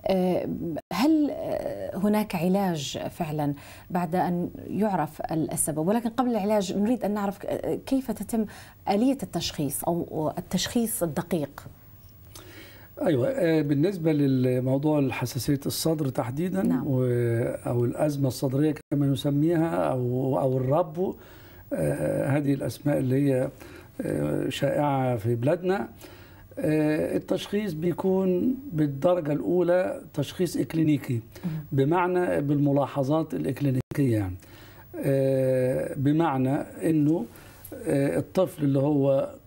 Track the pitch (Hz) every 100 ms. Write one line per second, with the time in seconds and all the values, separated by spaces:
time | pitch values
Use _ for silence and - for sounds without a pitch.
0 | - 190 185 170 - - 165 151 _ 180
1 | 285 320 294 - 117 - - 101 185 -
2 | 208 208 214 175 180 196 190 160 139 -
3 | - - 160 151 143 143 - - - 175
4 | 170 180 156 175 180 - - - 214 185
5 | 151 - - 160 151 156 - 151 165 233
6 | 226 233 247 226 196 214 190 196 208 247
7 | 196 208 202 190 - - - 156 - 269
8 | 262 208 202 226 214 - - - - 202
9 | 254 269 185 - - - 143 - - 170
10 | - 156 151 - - 185 - 247 226 -
11 | 170 143 - 175 139 - - - - -
12 | - - - - - - - - - -
13 | 240 135 123 - 170 160 143 139 170 190
14 | 160 151 139 131 127 127 127 135 156 151
15 | 135 - 123 - 131 143 - - 160 160
16 | 139 123 120 135 180 190 233 254 156 127
17 | 127 120 120 113 135 - - 120 120 -
18 | 151 143 135 - 139 135 156 147 - 143
19 | 139 135 143 143 160 170 165 175 156 131
20 | 123 123 135 131 135 131 127 147 165 156
21 | 202 - - - - - - - 151 143
22 | 151 98 110 143 143 139 139 - 147 151
23 | 131 131 143 127 131 - - - - -
24 | 233 - 147 98 98 - 139 - 147 139
25 | 127 120 110 120 127 175 180 196 226 -
26 | - - - - - - 165 156 151 156
27 | 170 185 - 185 - 202 214 156 175 160
28 | 190 190 190 180 240 269 - 156 151 135
29 | 175 180 151 143 - 180 170 180 190 -
30 | - - 139 - 180 - 170 160 151 143
31 | - 117 - - 180 156 147 135 135 180
32 | 180 180 180 170 143 151 143 139 131 143
33 | 131 156 160 - 151 131 143 127 - -
34 | 135 110 95 92 - - - - - 339
35 | 165 135 135 135 131 131 127 147 - 147
36 | 135 156 165 135 127 147 - - 170 160
37 | 147 170 240 - - - - - - 143
38 | 139 165 143 - 180 - 143 139 139 147
39 | 139 135 - -